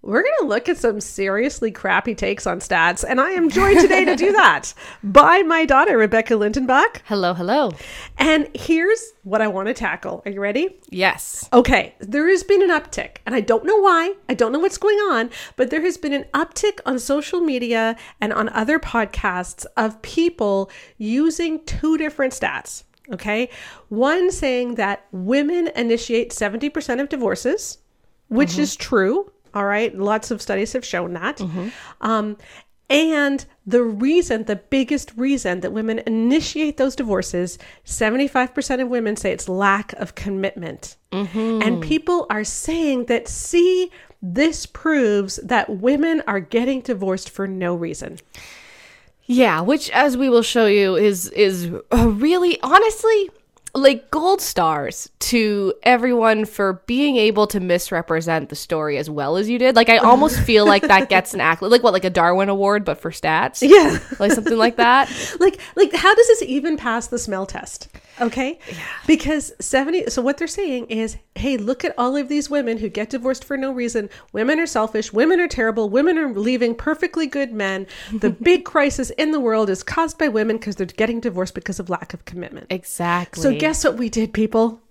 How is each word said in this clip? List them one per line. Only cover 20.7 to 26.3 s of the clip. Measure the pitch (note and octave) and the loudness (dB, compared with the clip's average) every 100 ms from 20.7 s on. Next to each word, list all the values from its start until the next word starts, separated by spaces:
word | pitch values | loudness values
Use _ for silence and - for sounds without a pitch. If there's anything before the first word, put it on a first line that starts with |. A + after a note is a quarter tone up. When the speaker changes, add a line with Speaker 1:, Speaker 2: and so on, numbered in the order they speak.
| - - _ | -12 -20 _
Speaker 1:
using | G#3+ B3 D#4+ D#4+ E4+ D#4 D#4 | -4 0 0 0 -4 -4 -6
two | - D#4 D#4 | -4 0 0
different | D#4 - C4 | -2 -2 -4
stats, | - - C3+ - - _ _ - | -2 -6 -6 -12 -18 _ _ -14
okay? | F#3+ G#3+ G#3+ B3 - - - _ | -10 -4 -4 -4 -8 -20 -20 _
One | G#3 C4 E4+ F4+ | -2 0 2 0
saying | F4+ C#4+ B3 B3 B3 | 0 -2 -2 -4 -2
that | G3 G3+ _ | -4 -4 _
women | F#3 F#3 C4+ D4 F4 E4 - | -10 0 0 2 0 -2 -2
initiate | A#3 A3+ - A#3 A#3 | -2 -2 0 -2 -2